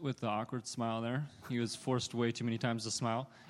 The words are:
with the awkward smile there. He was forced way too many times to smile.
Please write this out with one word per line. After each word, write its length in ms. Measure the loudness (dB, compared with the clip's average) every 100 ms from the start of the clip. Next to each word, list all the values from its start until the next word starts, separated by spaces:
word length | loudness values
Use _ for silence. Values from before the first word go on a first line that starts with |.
with 180 | -4 0
the 60 | 0
awkward 380 | 0 0 -4 -4
smile 340 | -2 0 0
there. 240 | 0 0 -2 -8 -4
He 100 | 0
was 160 | 0 0
forced 380 | 2 2 2
way 180 | 2 2
too 140 | 2 0
many 120 | 2
times 280 | 2 0 -2
to 60 |
smile. 380 | 0 0 0 -2 -12